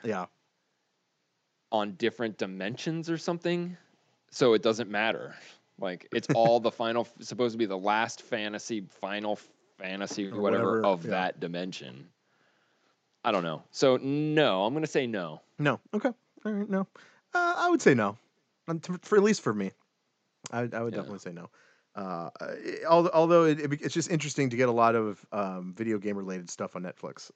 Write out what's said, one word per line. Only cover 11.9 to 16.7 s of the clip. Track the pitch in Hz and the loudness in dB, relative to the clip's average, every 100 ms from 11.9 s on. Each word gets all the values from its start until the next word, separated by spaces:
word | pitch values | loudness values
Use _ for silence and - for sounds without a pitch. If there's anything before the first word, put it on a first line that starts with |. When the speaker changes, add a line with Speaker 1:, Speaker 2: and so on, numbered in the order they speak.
| 65 - _ _ _ _ _ _ _ _ _ _ _ | -16 -20 _ _ _ _ _ _ _ _ _ _ _
Speaker 2:
I | 120 | 0
don't | 101 | 0
know. | 85 78 - | 0 -4 -8
So, | - 143 127 | 2 4 4
no, | 135 143 151 151 135 95 | 2 -2 0 4 4 4
I'm | 104 | 0
gonna | 147 156 | 0 -2
say | 156 123 | 0 0
no. | 107 82 78 - - | -2 -6 -10 -14 -2
Speaker 1:
No. | 147 120 - | 0 0 -4
Okay. | 208 254 - _ _ | -4 -2 -4 _ _
All | 214 | -6
right, | 208 | -6
no. | 208 | -2